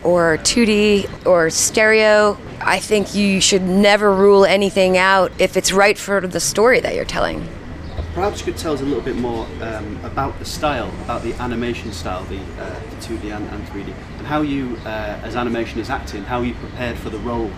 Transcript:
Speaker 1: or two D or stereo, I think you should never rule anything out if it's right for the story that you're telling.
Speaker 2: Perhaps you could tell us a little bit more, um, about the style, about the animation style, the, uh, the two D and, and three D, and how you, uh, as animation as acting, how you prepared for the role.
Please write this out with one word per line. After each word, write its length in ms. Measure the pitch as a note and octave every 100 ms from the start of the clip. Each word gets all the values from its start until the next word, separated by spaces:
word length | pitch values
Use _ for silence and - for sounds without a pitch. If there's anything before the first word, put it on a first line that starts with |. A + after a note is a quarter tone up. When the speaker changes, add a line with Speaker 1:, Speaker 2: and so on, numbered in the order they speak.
Speaker 1:
or 340 | - F3 E3 D#3
two 280 | - - A3+
D 400 | G#3 G#3+ G3+ F#3+ - -
or 240 | F3+ E3
stereo, 880 | - - - G#3+ A3 G#3+ G#3+ G#3 G3+ - -
I 180 | - F#3
think 340 | - G#3 G3
you 280 | G3 G3+ F#3+
should 200 | D#3+ G3
never 500 | F#3 F#3 G3+ G#3 G#3
rule 320 | F#3+ G3+ G3 G3
anything 520 | F#3+ G3 G3 F#3 F#3
out 340 | F#3+ G3 F3+ -
if 180 | F#3 F#3
it's 140 | -
right 260 | F#3 G3+ G#3
for 240 | - G3
the 180 | F#3 E3+
story 400 | - - A3 B3
that 160 | - -
you're 100 | -
telling. 420 | - D#2+ E2 - - - - - - -
Speaker 2:
Perhaps 260 | E3+ G3+ G3+
you 60 | -
could 120 | E3
tell 160 | F3
us 80 | D3
a 40 | C3+
little 180 | C3+
bit 140 | D3 F3
more, 280 | B2 A2+ A2 -
um, 380 | A2 A2 G#2+ G#2 -
about 320 | - C3+ -
the 60 | -
style, 440 | - D3+ C3+ G#2 -
about 180 | - A#2
the 120 | A#2 -
animation 500 | B2 A#2 A#2+ A#2 A2+
style, 320 | G#2 - F#2 F#2
the, 140 | G2 F2 E2
uh, 200 | - - -
the 120 | -
two 160 | - A#2
D 120 | G#2
and, 180 | G#2 G2+
and 180 | G2+ G2
three 140 | G2+
D, 100 | G2 F#2 - -
and 100 | A2+
how 140 | D3+
you, 360 | D3+ C#3 C3 A2 A2
uh, 340 | A2 G#2+ G2+
as 120 | A2+ A#2
animation 440 | B2 A#2 A2+ A#2
as 80 | G#2+
acting, 340 | - - G#2+
how 180 | G2 B2
you 120 | B2 A#2
prepared 420 | - - B2 A2+
for 120 | A#2
the 100 | G#2+
role. 320 | A2 A#2 A2+